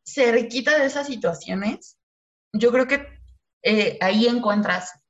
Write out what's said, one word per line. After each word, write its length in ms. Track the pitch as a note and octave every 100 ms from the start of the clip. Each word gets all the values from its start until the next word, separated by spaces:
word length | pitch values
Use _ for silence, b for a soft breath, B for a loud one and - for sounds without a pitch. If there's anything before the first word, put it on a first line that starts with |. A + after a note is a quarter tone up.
cerquita 720 | - C#4+ A#3+ A3+ A3+ B3 D4 D4+
de 100 | C4+
esas 200 | C#4+ C#4
situaciones, 920 | A3+ F3+ E3+ - F#3+ G3+ D#4+ - _ _ _ _ _ _
yo 200 | G#3+ A#3+
creo 160 | B3+ B3+
que, 180 | C#4 - - - _ _ _
eh, 340 | G3+ G#3+ G3+ -
ahí 260 | F#3 G#3+ A#3
encuentras 680 | A#3+ G#3+ G#3 G3 F3+ - -